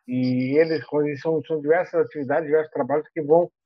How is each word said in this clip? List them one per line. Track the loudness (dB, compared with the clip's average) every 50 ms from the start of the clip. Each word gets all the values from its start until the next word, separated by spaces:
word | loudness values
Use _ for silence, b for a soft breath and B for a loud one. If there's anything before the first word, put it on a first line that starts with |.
| _ -6
e | -4 -2 0 0 0 0 0 2 2 2
eles, | 2 2 0 -4 -4
quando | -4 -2 -2 0 -2
eles | -4 -4
são, | -4 -4 -4 -4 -4
são | -4 -6 -2
diversas | 0 2 2 2 0 0 0 0 0
atividades, | 0 -2 -8 -4 -2 -2 -2 0
diversos | 0 0 0 0 0
trabalhos | -4 -4 -2 -2 -2 -2 -4 _
que | -8 -4
vão | 0 4 4 4 4 0 _ _ _